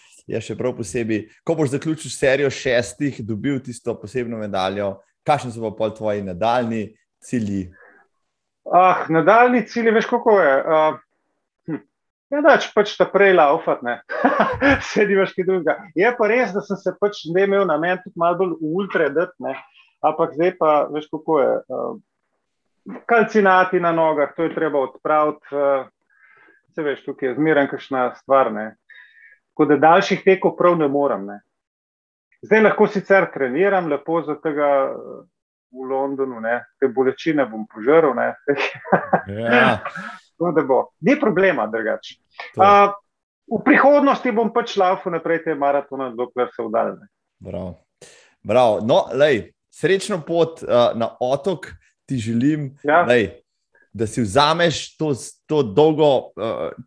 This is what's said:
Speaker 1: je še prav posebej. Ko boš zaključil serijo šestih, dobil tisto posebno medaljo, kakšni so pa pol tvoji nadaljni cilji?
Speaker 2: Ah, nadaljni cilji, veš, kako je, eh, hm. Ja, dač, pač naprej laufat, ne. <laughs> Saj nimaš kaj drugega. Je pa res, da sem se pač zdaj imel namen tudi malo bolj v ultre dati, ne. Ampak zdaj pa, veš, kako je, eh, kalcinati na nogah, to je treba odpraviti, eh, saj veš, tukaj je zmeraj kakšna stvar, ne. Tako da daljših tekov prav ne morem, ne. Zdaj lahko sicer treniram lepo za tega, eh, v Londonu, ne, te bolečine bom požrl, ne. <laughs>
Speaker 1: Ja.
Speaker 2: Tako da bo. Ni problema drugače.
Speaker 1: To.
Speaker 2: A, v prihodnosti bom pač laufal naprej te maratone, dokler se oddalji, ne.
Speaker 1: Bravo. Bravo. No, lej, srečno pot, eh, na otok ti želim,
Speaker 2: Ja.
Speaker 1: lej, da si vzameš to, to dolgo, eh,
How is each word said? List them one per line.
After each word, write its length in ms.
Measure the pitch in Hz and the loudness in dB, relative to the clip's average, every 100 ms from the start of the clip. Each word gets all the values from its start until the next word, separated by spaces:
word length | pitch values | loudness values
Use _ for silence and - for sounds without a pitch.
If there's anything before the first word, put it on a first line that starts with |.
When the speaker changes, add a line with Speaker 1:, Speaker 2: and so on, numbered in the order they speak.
| _ _ | _ _
Speaker 1:
je 160 | - 110 | -10 -8
še 160 | - 107 | -8 -6
prav 180 | 123 | -4
posebej. 540 | 123 110 123 110 107 - _ | -6 -6 -6 -4 -4 -6 _
Ko 160 | - | -4
boš 160 | 156 143 | -2 -2
zaključil 400 | 135 160 151 131 | -2 -4 -6 -8
serijo 400 | - 139 135 139 | -2 0 2 0
šestih, 720 | - 139 120 110 - 143 123 | -2 -2 0 -2 -4 -6 -6
dobil 380 | 107 107 127 135 | -8 -6 -4 -4
tisto 340 | 131 120 120 | -6 -10 -8
posebno 420 | 110 101 131 117 113 | -8 -8 -8 -6 -8
medaljo, 600 | 104 98 92 98 101 95 _ _ | -6 -4 -2 -2 -4 -6 _ _
kakšni 320 | - 143 127 | -2 -2 -2
so 100 | 113 | -8
pa 80 | 110 | -8
pol 200 | 107 110 | -4 -6
tvoji 320 | 104 107 104 | -4 -4 -4
nadaljni 600 | 98 87 110 123 117 113 101 - _ _ | -6 -4 0 0 -2 -4 -8 -12 _ _
cilji? 540 | - 127 104 98 90 - - _ _ _ _ _ _ _ - | -8 -4 -2 -4 -6 -14 -20 _ _ _ _ _ _ _ 0
Speaker 2:
Ah, 400 | 175 185 175 - | 4 4 2 0
nadaljni 560 | 160 156 220 247 247 | 2 4 6 6 2
cilji, 280 | 226 233 226 | -2 -2 0
veš, 160 | 220 214 | 0 0
kako 340 | 240 233 208 | 0 2 4
je, 120 | 156 135 | 4 2
eh, 420 | - 156 156 131 _ _ _ _ _ _ - | 2 2 2 -2 _ _ _ _ _ _ -10
hm. 120 | 147 - _ _ _ _ | -10 -12 _ _ _ _
Ja, 80 | 285 | 0
dač, 260 | 294 226 - | 4 4 2
pač 280 | - 208 - | -2 -2 0
naprej 340 | 170 190 196 | 0 4 4
laufat, 500 | 180 147 160 170 143 | 6 4 2 -2 -4
ne. 200 | 120 120 - | -4 -8 -8
<laughs> 760 | - 254 - 202 494 277 269 | -2 0 0 -2 0 0 0
Saj 240 | - - 202 | -2 -2 2
nimaš 260 | 196 185 | 2 0
kaj 120 | - 180 | -2 -2
drugega. 320 | 190 156 135 104 | -2 -2 -4 -6
Je 200 | 156 214 | 0 0
pa 140 | 240 208 | 2 0
res, 260 | 240 226 | 2 0
da 80 | 190 | -4
sem 160 | - 190 | -6 -6
se 160 | 185 | -6
pač 320 | 180 208 202 | -2 -4 -4
zdaj 200 | 156 175 | -4 0
imel 200 | 196 196 | 2 2
namen 320 | 190 151 170 185 | 0 0 -2 -4
tudi 200 | 180 175 | -6 -2
malo 180 | 170 175 | 0 0
bolj 160 | 190 | -2
v 220 | 160 156 | -4 -4
ultre 340 | 175 196 190 147 | -4 -4 -2 0
dati, 240 | 143 180 - | 0 -4 -6
ne. 180 | 131 131 - _ _ _ | -10 -10 -14 _ _ _
Ampak 320 | 147 156 165 | -4 0 -2
zdaj 180 | 143 180 | 0 -2
pa, 300 | 180 160 151 | 0 2 2
veš, 240 | - 147 151 | 0 -4 -8
kako 320 | 156 - 156 | -10 -2 0
je, 140 | 120 117 | 2 0
eh, 380 | - 127 127 - - _ _ _ _ _ _ _ - - | -4 -8 -8 -10 -18 _ _ _ _ _ _ _ -18 -16
kalcinati 800 | - 233 220 214 196 185 185 180 | 0 0 2 2 4 4 4 0
na 120 | 170 | 0
nogah, 380 | 165 160 147 143 | 2 0 0 -2
to 120 | - | -2
je 120 | 165 | -4
treba 240 | 160 156 143 | -2 -2 -2
odpraviti, 680 | 127 - 151 151 151 151 - | -4 -6 -2 0 0 -2 -8
eh, 420 | 143 139 139 127 _ _ _ _ _ _ _ _ - | -2 0 0 -4 _ _ _ _ _ _ _ _ -6
saj 80 | |
veš, 180 | 147 135 | -6 -6
tukaj 260 | - 139 131 | -8 -6 -6
je 60 | |
zmeraj 340 | 123 156 143 139 | -2 2 2 0
kakšna 460 | 135 - 131 123 | -4 -6 -4 -2
stvar, 380 | - - 135 120 | -4 0 2 2
ne. 240 | 107 110 - _ - - _ - _ _ | -2 -8 -12 _ -20 -20 _ -20 _ _
Tako 180 | - | 0
da 120 | 147 143 | 2 4
daljših 440 | 156 180 196 190 | 6 6 4 0
tekov 320 | - 190 185 | 2 2 2
prav 220 | - 175 170 | 2 2 2
ne 120 | 147 | 0
morem, 360 | 143 139 104 | 0 -2 -2
ne. 160 | 101 101 - _ _ _ _ _ _ _ _ _ | -8 -14 -20 _ _ _ _ _ _ _ _ _
Zdaj 180 | - 220 | 0 4
lahko 260 | 208 - 208 | 4 4 2
sicer 400 | 196 - 196 170 | 0 2 2 2
treniram 600 | - 131 135 196 196 170 | -2 -2 0 2 0 0
lepo 340 | 143 - 165 | -4 -2 -4
za 140 | 147 147 | -2 -6
tega, 320 | 165 147 143 139 135 | -4 -2 2 2 0
eh, 380 | 123 123 127 - _ _ _ _ | -4 -12 -18 -20 _ _ _ _
v 120 | 127 | -14
Londonu, 560 | 131 135 139 135 135 117 | -6 -4 -4 -4 -6 -6
ne, 240 | 110 120 - | -4 -4 -6
te 140 | _ 131 | _ -2
bolečine 560 | 117 131 131 165 151 120 | 0 0 -2 -2 0 -2
bom 200 | 110 107 | -4 -12
požrl, 480 | 110 107 160 156 | -4 2 4 4
ne. 200 | 120 120 - - | 0 -4 -4 -4
<laughs> 800 | 143 - - - 196 - - - | -2 -4 -8 -2 -2 0 -4 -4
Speaker 1:
Ja. 540 | 101 117 240 254 113 - - - - _ | -6 0 2 2 0 -6 -14 -16 -20 _
Speaker 2:
Tako 220 | - 170 | -6 -2
da 100 | 156 | 0
bo. 140 | 135 123 - _ | 0 0 -2 _
Ni 180 | 165 285 | 0 0
problema 500 | 220 170 190 143 107 | 0 2 2 2 -2
drugače. 480 | 113 110 101 - - _ - - | -4 -4 -6 -8 -20 _ -20 -12
Speaker 1:
To. 120 | - | 2
Speaker 2:
A, 300 | 196 202 202 - _ _ _ _ _ | 6 6 4 0 _ _ _ _ _
v 100 | 226 | -2
prihodnosti 720 | - 285 269 285 277 240 254 | 2 4 6 6 4 0 0
bom 220 | 220 220 | -2 0
pač 240 | 233 233 196 | -2 -4 0
laufal 360 | 185 190 190 | 0 0 -4
naprej 300 | 165 165 165 | -6 -2 -4
te 120 | 165 | -4
maratone, 580 | 143 143 143 139 135 131 | -2 0 0 -4 -8 -8
dokler 360 | 117 123 - 120 | -6 -6 -4 -4
se 140 | - | -4
oddalji, 320 | 113 113 110 | -4 -2 -2
ne. 140 | 92 - _ _ _ | -6 -16 _ _ _
Speaker 1:
Bravo. 320 | 95 92 92 87 _ _ - - _ _ | -12 -10 -10 -12 _ _ -20 -20 _ _
Bravo. 340 | 101 117 120 101 | -2 2 4 2
No, 300 | 110 170 - | 2 0 0
lej, 400 | 127 151 120 90 _ _ | 2 2 2 -2 _ _
srečno 540 | - 160 190 202 190 | -6 -2 0 -2 -8
pot, 420 | 147 170 165 165 | -4 -2 -2 -4
eh, 40 | - 120 120 | -2 2 2
na 180 | 110 113 - | 0 -4 -4
otok 500 | 123 139 196 165 - - _ _ - | -4 -2 -4 -6 -8 -20 _ _ -8
ti 80 | 135 | -6
želim, 540 | 110 117 139 156 139 139 | -4 0 0 0 -6 -8
Speaker 2:
Ja. 220 | 143 160 | 0 2
Speaker 1:
lej, 400 | 156 123 98 - _ _ _ _ _ | 4 2 2 -6 _ _ _ _ _
da 120 | 104 110 | -8 -6
si 160 | - | -4
vzameš 720 | 107 110 147 165 170 - - - | -2 2 2 2 0 -2 -8 -6
to, 140 | 156 131 - - | -4 -4 -8 -18
to 200 | - 151 | -2 0
dolgo, 680 | 123 98 156 156 151 123 - | 0 4 4 4 2 2 -2
eh, 380 | - 110 71 78 - | -8 -6 -6 -6 -10